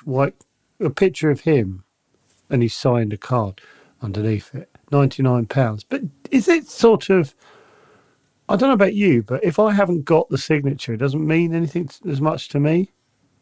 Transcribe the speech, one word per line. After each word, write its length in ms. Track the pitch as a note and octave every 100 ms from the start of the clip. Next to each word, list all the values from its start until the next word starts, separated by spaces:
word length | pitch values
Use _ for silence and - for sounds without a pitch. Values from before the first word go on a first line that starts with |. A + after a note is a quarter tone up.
white, 300 | D3+ C3 C#3 - _ _ _ -
a 100 | E3
picture 400 | - F#3+ - D#3
of 100 | C#3+
him, 440 | D#3+ C#3 F#2+ F#2 - _ _ _ _ _ -
and 140 | C3+
he 60 | A#2
signed 440 | - C3 A#2+ G#2+
a 40 | G#2+
card 420 | - B2 G2+ - - _ _ _
underneath 520 | G#2+ G2+ A2 G#2 -
it. 140 | C3+ - _ -
Ninety-nine 560 | C#3+ C3+ - C3 B2 A2
pounds. 380 | C#3 A#2 G#2
But 180 | - C#4+ F#3 - -
is 180 | C4+ E4+
it 180 | E4 -
sort 420 | - A3+ F#3+ -
of, 240 | F#3+ D3+ - _ - _ _ _ _ _ _ _ _ -
I 80 | G3
don't 140 | C4+
know 40 |
about 200 | A3+ G3
you, 280 | G#3 G3 A#2+
but 220 | G#2+ B2+
if 140 | F#3 F3+
I 140 | G#3+
haven't 320 | G3+ F#3 F3
got 240 | C#3 D#3 -
the 80 | C3+
signature, 560 | - D3+ C#3 - -
it 40 | A2+
doesn't 260 | C#3 D3 D#3
mean 280 | D#3+ E3+
anything 340 | E3 D#3+ F3 D3
t-, 220 | - F3+
as 100 | C3+
much 280 | D#3 D#3 -
to 100 | C#3+
me. 300 | D3 E3+ G3 _ _ _ _ _